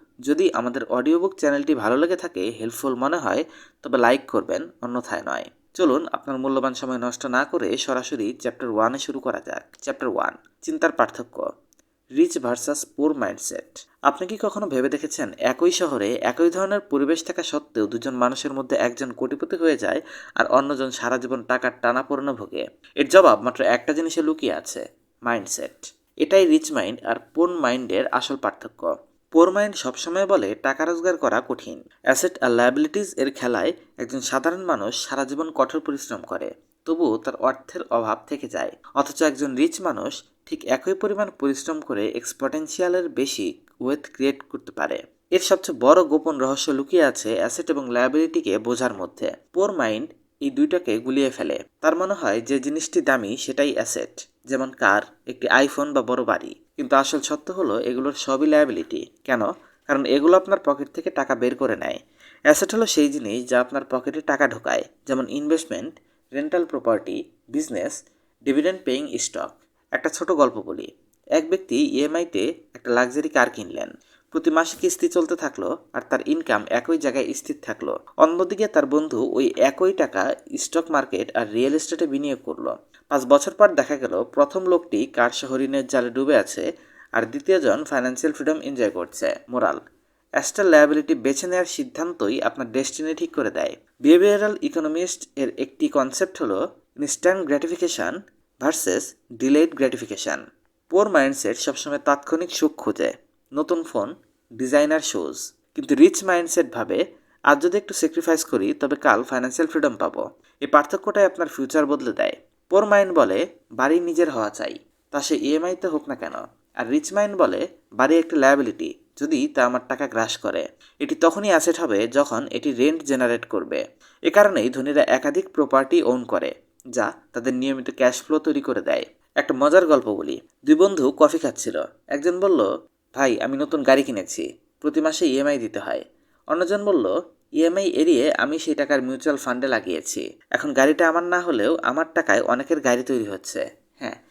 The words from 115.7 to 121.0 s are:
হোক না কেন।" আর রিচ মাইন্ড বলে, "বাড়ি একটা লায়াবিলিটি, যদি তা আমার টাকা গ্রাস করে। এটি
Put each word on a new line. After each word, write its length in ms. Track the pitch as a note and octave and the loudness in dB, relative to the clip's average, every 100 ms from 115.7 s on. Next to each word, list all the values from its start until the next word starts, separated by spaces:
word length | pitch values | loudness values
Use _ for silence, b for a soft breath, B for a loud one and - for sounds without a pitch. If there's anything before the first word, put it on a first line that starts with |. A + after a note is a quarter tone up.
| F3+ F#3 | -4 -4
হোক 200 | D#3 - | -4 -6
না 60 | |
কেন।" 200 | B2+ D#2 B1+ - _ _ | -10 -8 -10 -14 _ _
আর 140 | - A#2 | -8 -2
রিচ 240 | D3 D3+ | 0 0
মাইন্ড 240 | G3 G#3 G3 | -2 -2 2
বলে, 320 | D#3 - - - _ | 2 2 -6 -8 _
"বাড়ি 260 | - C3+ E3 | 0 4 4
একটা 180 | E3 D#3 | 4 4
লায়াবিলিটি, 580 | C3+ C#3+ A#2+ - D#2 - _ - | 6 6 2 -4 -8 -10 _ -8
যদি 320 | D3+ D3+ D3 | -2 0 0
তা 160 | C3+ | 0
আমার 160 | B2 B2 - | 0 0 -6
টাকা 180 | C3 C#3 | -6 -4
গ্রাস 320 | A2+ A2 - | -2 -4 -4
করে। 300 | - E2+ - - b | -4 -4 -6 -12 b
এটি 160 | b | b